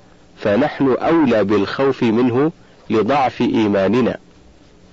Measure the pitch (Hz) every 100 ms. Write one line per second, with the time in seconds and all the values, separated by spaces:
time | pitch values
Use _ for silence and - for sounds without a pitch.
0 | - - - - 110 104 147 - 135 117
1 | - 165 139 110 98 104 98 - 139 -
2 | 117 110 127 120 156 - - - - 110
3 | 104 143 127 - 120 113 107 101 95 120
4 | 107 - - - - - - - -